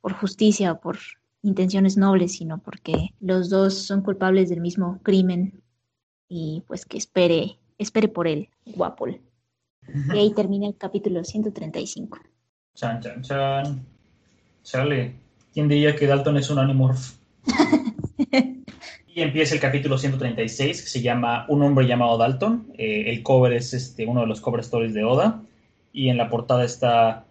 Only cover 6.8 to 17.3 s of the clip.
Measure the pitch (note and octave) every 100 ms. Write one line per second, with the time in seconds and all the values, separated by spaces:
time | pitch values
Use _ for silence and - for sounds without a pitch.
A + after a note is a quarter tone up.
6.8 | - - - - F3 E3 G3 - _ _
7.8 | G#3 A3 G#3+ F3 E3 D3+ - _ - F3+
8.8 | E3+ - A#2 - _ _ _ _ _ _
9.8 | - C#3+ C#3 G3+ G#3 G#3 G3 G3 G#3 G3+
10.8 | F#3+ G3+ G#3 F3+ F3 G#3+ G#3+ G#3 D#3+ D#3+
11.8 | - D#3 - - _ _ _ _ _ -
12.8 | A#2+ A2+ G#2+ B2 C3 C#3 C#3 C#3 D3 C3
13.8 | - _ _ _ _ _ _ _ - B2+
14.8 | C#3+ C3+ - - _ _ _ - D3+ D3
15.8 | D3+ D3 C#3+ C#3 D3 D3 C3 C#3+ C3+ C3+
16.8 | B2+ C3 - - _